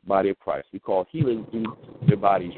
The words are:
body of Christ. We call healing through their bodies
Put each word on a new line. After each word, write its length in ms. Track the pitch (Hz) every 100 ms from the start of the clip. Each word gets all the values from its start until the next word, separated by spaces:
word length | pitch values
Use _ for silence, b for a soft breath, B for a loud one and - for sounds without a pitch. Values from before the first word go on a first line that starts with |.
| 92
body 240 | 98 98
of 80 | 95
Christ. 300 | - 69 -
We 60 | 98
call 260 | - 95 90
healing 340 | 160 139 113 107
through 260 | 113 110 - - - -
their 100 | 104
bodies 360 | 101 95 87